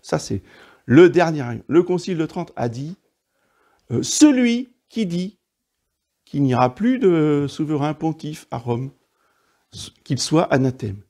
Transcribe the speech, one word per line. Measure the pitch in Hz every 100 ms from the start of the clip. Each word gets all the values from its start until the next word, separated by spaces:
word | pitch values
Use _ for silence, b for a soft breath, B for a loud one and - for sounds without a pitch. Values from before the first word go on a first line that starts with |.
Ça, | - 151
c'est | - 95 b b b b
le | - 127 175
dernier | 151 165 156
argument. | 120 113 -
Le | 151
concile | 175 180 185 170
de | 156
Trente | 180 165
a | - 117
dit, | 117 147 196 _ _ _ _ _ _ _ _ _
euh, | 117
celui | - - 302 254 240 240 262 _ _
qui | 233 196
dit | 170 185 _ _ _ _ _ _ _ _ _
qu'il | _ 147
n'y | 139
aura | 123 127
plus | - 226 254
de | 208 165 151 147 143
souverain | - 151 151 147
pontife | 147 160 156 151 156 -
à | 123
Rome, | 120 120 135 _ _ _ _ _ _ _ _ 98 - _
qu'il | - 131
soit | - 156
anathème. | - 139 131 127 107 101